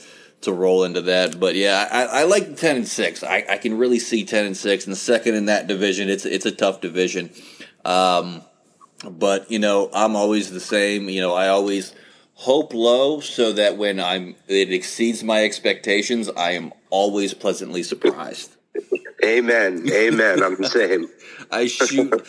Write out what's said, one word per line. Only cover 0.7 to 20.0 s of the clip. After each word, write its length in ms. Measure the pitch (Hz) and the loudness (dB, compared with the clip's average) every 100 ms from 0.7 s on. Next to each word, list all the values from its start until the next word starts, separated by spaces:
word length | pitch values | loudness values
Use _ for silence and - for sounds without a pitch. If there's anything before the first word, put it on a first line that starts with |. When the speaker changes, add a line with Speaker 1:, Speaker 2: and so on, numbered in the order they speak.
| 92 | 4
Speaker 1:
into 180 | 92 87 | 2 0
that. 380 | 87 92 90 82 | 0 2 2 0
But 160 | 92 87 | 0 2
yeah, 320 | 98 98 104 | 2 2 2
I, 300 | 120 123 117 | 0 0 2
I 20 | 165 | 4
like 220 | 190 170 | 4 0
the 60 | 143 | 0
ten 200 | 165 135 | 0 0
and 120 | 113 | -2
six. 360 | - 92 80 | -2 -2 -4
I, 220 | - 95 - | -2 -2 -2
I 80 | 101 | -4
can 200 | 117 110 | -2 0
really 220 | 123 120 | 2 2
see 260 | - 113 95 | 0 -2 0
ten 200 | 110 104 | 0 0
and 100 | 95 | -2
six 300 | 104 98 - | 0 0 -2
and 100 | 95 | -6
second 360 | - 113 117 107 | 0 0 2 0
in 100 | 101 | 2
that 200 | 104 87 | 0 0
division. 400 | 98 101 92 98 | -2 0 0 -2
It's, 160 | 98 - | -2 -2
it's 200 | 95 113 | -4 -4
a 60 | |
tough 300 | - 101 95 | 0 0 0
division. 500 | 92 85 92 90 87 - - - - _ | -4 -2 -2 -2 -8 -12 -20 -20 -20 _
Um, 580 | - 90 92 90 87 85 - _ _ _ - - 107 | 0 2 4 2 0 -8 -16 _ _ _ -20 -20 -18
but, 400 | 85 101 98 95 | -2 0 0 -2
you 100 | 110 | 0
know, 300 | 104 101 98 | 2 2 0
I'm 220 | 101 110 107 | 0 0 2
always 360 | 104 107 95 | 2 2 -2
the 80 | 92 | -8
same. 500 | - 107 101 101 98 | -4 0 0 0 -4
You 120 | 95 | -2
know, 120 | 92 | 0
I 140 | 87 95 | 2 2
always 460 | 98 101 98 90 - - - _ - | 2 2 -2 -6 -14 -20 -20 _ -4
hope 380 | - 143 151 | 0 2 0
low 480 | 117 117 123 139 151 | 0 4 4 2 -2
so 320 | 143 - 117 | -4 -2 0
that 240 | 104 104 95 | 2 2 2
when 220 | 104 95 | -2 -2
I'm, 360 | 90 92 90 - - | -2 -4 -6 -14 -2
it 240 | 98 95 | 0 2
exceeds 500 | 92 - - 117 110 | 0 -4 -2 -2 0
my 200 | 110 107 107 | 0 2 0
expectations, 840 | - 107 98 - 101 104 120 101 | 0 -2 -2 0 0 0 -2 -4
I 220 | - 87 | -4 -2
am 220 | 87 80 - _ | -2 -6 -14 _
always 440 | 95 101 101 98 | 0 0 0 -2
pleasantly 480 | - 104 90 95 90 | -2 -4 -4 -6 -8
surprised. 720 | 85 - - - 80 - - _ _ - - - - - | -6 -2 0 0 -6 -12 -16 _ _ -12 -6 -6 -6 -2
Speaker 2:
Amen. 640 | 104 117 120 117 98 90 85 | 0 2 2 2 0 -2 -2
Amen. 540 | 98 | 2